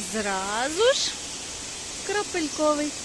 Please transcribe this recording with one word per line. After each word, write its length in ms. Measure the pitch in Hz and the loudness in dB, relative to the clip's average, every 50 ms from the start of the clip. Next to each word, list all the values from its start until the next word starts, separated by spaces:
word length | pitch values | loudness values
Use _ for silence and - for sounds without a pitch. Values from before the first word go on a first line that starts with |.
| 202 180 202 | 2 0 -2
зразу 800 | 220 202 202 190 190 190 202 208 226 254 302 320 370 453 523 571 | -2 0 0 0 0 0 0 0 0 0 0 2 6 6 6 6
ж 180 | - - - - - - - - - - - - - - - - - - - - - - | 6 2 -2 -2 -4 -6 -8 -8 -8 -8 -10 -10 -10 -10 -10 -10 -10 -10 -8 -8 -6 -4
крапельковий. 840 | 392 392 415 403 - - 349 311 285 - 311 302 302 302 294 302 294 - - | -2 -2 0 -2 -2 -2 -2 -2 -2 0 2 4 4 4 4 0 -2 -4 -6